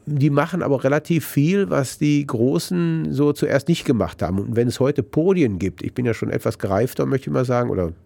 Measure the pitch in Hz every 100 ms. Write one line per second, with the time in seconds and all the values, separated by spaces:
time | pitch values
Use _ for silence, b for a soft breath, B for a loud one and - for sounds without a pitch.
0 | - 147 147 143 160 175 - 135 135 147
1 | - 170 - - 147 196 190 143 131 -
2 | 151 147 143 110 123 170 - 180 170 160
3 | 151 139 147 143 - 139 - 170 - 120
4 | 87 - 85 98 110 113 123 - 131 147
5 | - - 175 185 127 92 95 - - -
6 | 123 110 - - 110 - 98 98 120 -
7 | 135 135 147 139 127 123 120 98 85 82